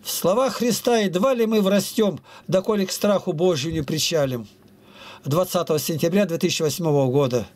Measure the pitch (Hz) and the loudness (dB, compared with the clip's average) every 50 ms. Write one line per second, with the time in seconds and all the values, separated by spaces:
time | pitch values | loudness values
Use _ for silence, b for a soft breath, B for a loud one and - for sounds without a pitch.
0 | _ - - - - 165 190 233 262 262 202 - - 254 214 - - - 240 226 | _ -8 -8 -2 0 0 2 2 2 0 -2 -2 0 0 0 0 0 2 2 2
1 | 214 196 165 180 202 269 269 240 226 214 220 214 208 190 196 202 - - - - | 2 0 0 2 2 2 2 2 0 0 2 2 2 4 2 2 0 0 0 0
2 | 220 196 165 135 B B B B B B - 190 190 - 220 190 190 190 - - | 0 0 0 -4 B B B B B B 0 0 0 0 0 0 0 -2 -4 -2
3 | - 208 208 180 - 190 170 151 170 185 175 143 127 165 160 160 147 - 156 156 | 0 0 0 0 0 -4 -2 0 2 2 2 0 -2 -4 -4 -4 -4 -4 -4 -4
4 | - - 170 160 143 135 127 123 110 - - _ - - - B B B B B | -2 -2 0 0 0 0 -2 -6 -8 -10 -18 _ -20 -20 -20 B B B B B
5 | B B B B B 139 135 165 185 180 - 180 170 - 165 151 135 - 175 147 | B B B B B -2 0 0 0 0 0 -4 0 0 0 -2 0 -2 -4 0
6 | - 170 170 202 208 180 165 170 - 175 - - 165 151 135 - 170 160 147 143 | 0 2 2 2 2 2 0 -2 0 0 0 0 -2 -2 -2 -2 0 2 2 2
7 | 135 131 123 143 143 131 123 123 104 - - | 2 2 2 2 2 2 0 -2 -4 -4 -12